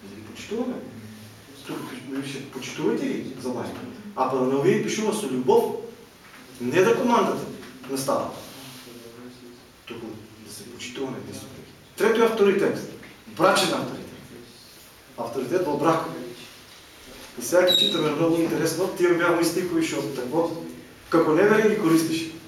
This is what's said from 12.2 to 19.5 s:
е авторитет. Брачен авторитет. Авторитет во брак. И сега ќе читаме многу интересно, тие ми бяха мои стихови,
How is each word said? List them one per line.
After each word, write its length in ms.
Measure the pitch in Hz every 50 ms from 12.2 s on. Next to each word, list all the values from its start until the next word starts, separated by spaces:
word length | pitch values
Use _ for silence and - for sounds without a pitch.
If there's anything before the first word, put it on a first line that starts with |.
е 40 | 226
авторитет. 540 | - - - 202 196 185 - - 117 - - - - - - - - - - -
Брачен 460 | 110 107 - 160 190 196 - 185 160 147
авторитет. 300 | 131 131 127 135 - - - - - - - - 120 - - - - - - - - - - - - - - -
Авторитет 480 | - - - - 135 123 - 170 185 -
во 120 | 151 139
брак. 280 | 143 151 165 160 - - - 127 127 123 120 - - - - - - - - - - - - - - - - - - - - - -
И 20 |
сега 260 | 123 - 160 180 185
ќе 100 | 180 -
читаме 340 | - - - - 165 156 151
многу 300 | 147 151 165 165 165 165
интересно, 460 | 160 - 156 - 160 151 - 160 190 185 -
тие 120 | - 175 175
ми 80 | 170
бяха 180 | 165 175 170 170
мои 100 | 165 170
стихови, 400 | 156